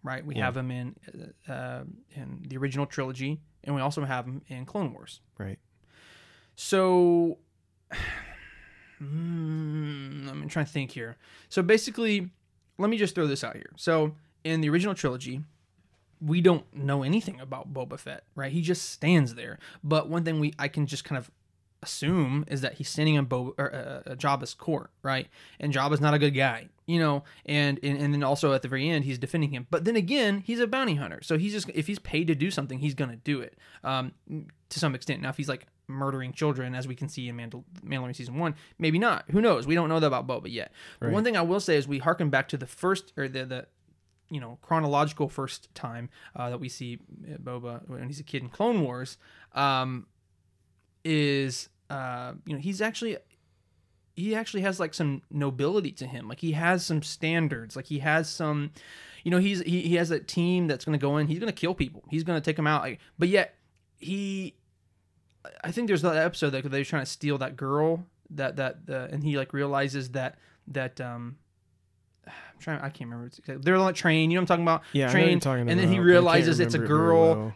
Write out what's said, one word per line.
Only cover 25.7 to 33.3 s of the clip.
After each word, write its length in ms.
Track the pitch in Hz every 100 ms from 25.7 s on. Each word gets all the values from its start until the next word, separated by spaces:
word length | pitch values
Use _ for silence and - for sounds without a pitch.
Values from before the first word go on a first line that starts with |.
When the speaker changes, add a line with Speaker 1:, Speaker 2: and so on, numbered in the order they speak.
Speaker 1:
Jabba's 280 | 135 143 147
not 120 | 151
a 60 | 151
good 140 | 151
guy, 340 | 135 135 113 - _ -
you 120 | 170
know? 260 | 156 143 - - -
And, 320 | 147 143 139
and, 160 | 143 143
and 140 | 147
then 80 | 143
also 300 | 139 143 147
at 80 | 135
the 80 | 123
very 200 | 131 151
end, 160 | 160
he's 140 | 139 127
defending 320 | 131 170 143
him. 160 | 131 120
But 140 | 165 180
then 100 | 233
again, 440 | 180 277 214 202
he's 200 | 190 233
a 60 | 233
bounty 280 | 262 247
hunter. 260 | 147 101 80
So 140 | - 160
he's 140 | 202
just, 180 | 208 175
if 120 | 160 151
he's 120 | 202
paid 280 | - 156 165
to 60 |
do 160 | 147 180
something, 280 | 170 139 131
he's 160 | 147
gonna 220 | 135 131 117
do 240 | 147